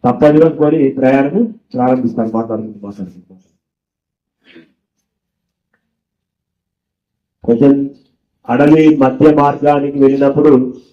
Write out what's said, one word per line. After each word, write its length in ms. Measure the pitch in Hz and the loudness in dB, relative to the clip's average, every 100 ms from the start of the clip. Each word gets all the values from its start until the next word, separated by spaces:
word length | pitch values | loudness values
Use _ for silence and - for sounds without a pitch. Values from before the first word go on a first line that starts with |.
| 123 | -4
తప్పదు 360 | 120 151 151 | 0 2 4
అనుకొని 460 | 160 151 151 156 135 | 2 0 -2 0 -2
ప్రయాణం 560 | 131 127 135 139 180 233 - _ | 0 0 0 -2 -2 -4 -6 _
ప్రారంభిస్తారు, 580 | 131 127 127 117 104 110 | -6 -2 -2 -4 -6 -6
మాట్లాడుకుంటూ, 460 | 113 113 110 107 101 | -6 -6 -8 -10 -14
మాట్లాడుకుంటూ. 560 | 101 101 92 87 _ 92 _ _ _ _ _ _ _ _ _ _ _ 82 80 _ _ _ _ _ _ _ _ _ _ _ _ _ _ _ _ _ _ _ _ _ _ _ _ _ _ _ | -18 -14 -16 -18 _ -20 _ _ _ _ _ _ _ _ _ _ _ -20 _ _ _ _ _ _ _ _ _ _ _ _ _ _ _ _ _ _ _ _ _ _ _ _ _ _ _ _
కొంచెం 460 | - 117 139 139 139 - _ _ _ _ - | -4 2 2 2 -2 -10 _ _ _ _ -6
అడవి 460 | 123 147 156 156 143 | 0 2 4 4 2
మధ్య 400 | 131 131 151 147 | 0 2 2 2
మార్గానికి 640 | 143 143 143 143 139 139 | 0 0 0 0 -2 0
వెళ్ళినప్పుడు 840 | 135 135 139 143 147 131 127 - _ | 0 2 0 2 2 2 0 -8 _